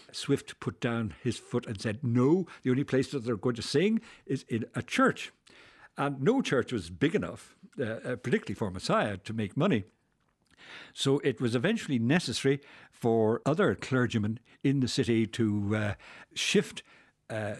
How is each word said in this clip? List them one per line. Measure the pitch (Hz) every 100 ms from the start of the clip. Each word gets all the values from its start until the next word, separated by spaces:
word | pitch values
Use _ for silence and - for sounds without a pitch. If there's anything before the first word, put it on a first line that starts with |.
| -
Swift | - - 139 - -
put | - -
down | 127 117 110 -
his | 123 107
foot | - 120 -
and | 107
said, | 117 104
"No, | 123 120 131 185 170 -
the | 131
only | 127
place | 139 135 131
that | 143
they're | 113 110
going | 123 123
to |
sing | - 139 196 220 - -
is | - 135 -
in | 117 120 -
a |
church." | - - 262 - - - _ - - - - -
And | 139 135
no | 139 269
church | - 135 -
was | 120 82
big | 90 143 202
enough, | 85 - - _ - -
uh, |
uh, | 117 113 - 123
particularly | 123 139 -
for | 101 107
Messiah, | 92 - 220 135 95
to | -
make | 113 104 -
money. | 185 123 92 _ _ _ _ _ _ _ - - -
So | - 139 139
it | 147 -
was | 123
eventually | 123 147 233 - 131
necessary | 117 165 147 113 135 139 - - -
for | _ 120 113 110 117 -
other | 160 180 98
clergymen | - 131 123 117 104 113 - _
in | 139 139
the | 123
city | - 113 113
to, | 113 - 113 104 101 107
uh, | 104 98 - - -
shift, | - - 202 - - - - _ _ _
uh, | 110 107 104